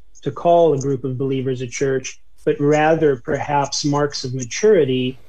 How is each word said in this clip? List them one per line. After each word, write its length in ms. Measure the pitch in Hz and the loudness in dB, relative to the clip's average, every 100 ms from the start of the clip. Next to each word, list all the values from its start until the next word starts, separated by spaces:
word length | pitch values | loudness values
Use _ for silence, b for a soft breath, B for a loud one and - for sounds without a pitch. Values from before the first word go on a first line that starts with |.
| - - | -14 -10
to 100 | 135 | -10
call 420 | 120 175 170 165 | -2 4 6 6
a 40 | 143 | 2
group 280 | 135 131 139 | 0 -2 -4
of 120 | 127 | -4
believers 440 | 135 135 131 127 | -2 -2 -2 -4
a 60 | 123 | -6
church, 520 | - 139 131 131 - - - | -4 -2 -2 -4 -12 -18 -6
but 160 | 151 151 | -4 0
rather 560 | 143 151 156 165 156 127 | 2 4 4 4 2 0
perhaps 720 | - 143 - 143 139 - 147 | -4 -6 -2 -2 -2 -2 -2
marks 400 | 143 147 - 131 | 0 -2 -4 -8
of 80 | |
maturity 840 | 131 120 - 214 190 131 127 127 131 | -8 -8 0 4 4 4 0 -2 -6